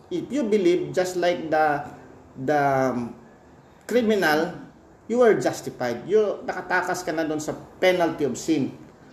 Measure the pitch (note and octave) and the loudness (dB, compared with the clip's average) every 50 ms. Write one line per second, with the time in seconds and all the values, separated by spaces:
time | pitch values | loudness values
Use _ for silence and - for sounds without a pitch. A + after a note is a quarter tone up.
0 | - - F3+ E3+ - - A#3 D4 A#3+ G#3 G#3 G#3 F#3 E3+ F3 E3 D3+ C#3+ C#3 F#3 | -14 -8 -8 -6 -6 -4 -4 -2 0 2 2 4 4 4 2 2 0 -2 -2 -2
1 | F3+ F3+ - F3 F3 F3 F3 E3+ D#3+ D#3 D#3 D#3 D#3 D3+ D3 C#3+ - - - - | -2 -2 0 0 0 0 0 0 -2 0 2 2 4 2 2 0 -4 -8 -14 -18
2 | - - - - - - - - C3 C3 D3+ D3 C#3+ C#3 C3+ C3 C3 C3 A#2+ B2 | -20 -20 -20 -20 -20 -20 -14 -8 -2 0 2 2 2 2 2 2 2 2 0 -2
3 | A#2+ A2+ - - - - - - - - - - - - - - - - G#3 B3 | -6 -8 -10 -14 -20 -20 -20 -20 -20 -20 -20 -20 -20 -20 -20 -18 -6 0 0 2
4 | A#3 G#3+ A3 G3 F3 D#3 D3+ D#3 E3 F3 E3 - - - - - - - - - | 2 4 2 2 4 2 2 2 0 -2 -6 -10 -16 -18 -20 -20 -20 -20 -20 -16
5 | - - A3 B3 B3 A3 F#3 D3+ C#3 D#3+ - - - C3+ - - B2+ B2 A#2 A2 | -8 -2 2 4 6 6 6 4 2 -2 -2 -4 -8 -10 -8 -6 -4 -4 -4 -6
6 | - D3 G3 A3 G#3+ G3 - - - - - F3+ F3 - F3+ F#3 F3 F#3 F3+ F3 | -4 0 2 2 2 2 -2 -6 -6 -8 -8 -6 -4 -2 -2 -2 -2 -2 -4 -6
7 | - F3 D#3+ D#3+ D#3+ D3+ D#3 D3+ D3+ - - - - - - - F3+ F#3 F3+ F3+ | -4 -6 -4 -4 -2 -2 -4 -6 -6 -8 -8 -10 -12 -18 -6 0 2 2 4 4
8 | E3+ D#3 C3 - D3 B2+ A#2+ - - - D#3+ C#3+ B2+ - - - - - - - | 2 0 0 -2 -2 -2 -4 -4 -2 0 0 0 0 -2 -6 -10 -18 -20 -20 -20
9 | - - | -20 -20